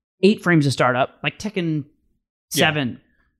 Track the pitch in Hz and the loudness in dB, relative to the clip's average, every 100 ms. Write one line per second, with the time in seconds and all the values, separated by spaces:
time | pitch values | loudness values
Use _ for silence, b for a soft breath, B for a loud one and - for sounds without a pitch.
0 | _ _ 190 220 - 170 139 - 131 123 | _ _ 2 2 2 2 2 0 0 0
1 | - _ 147 - 208 190 165 156 143 _ | -4 _ -10 -10 -10 -6 -4 -6 -8 _
2 | _ _ _ _ _ - 160 151 123 90 | _ _ _ _ _ 0 0 0 -4 -8
3 | _ _ _ | _ _ _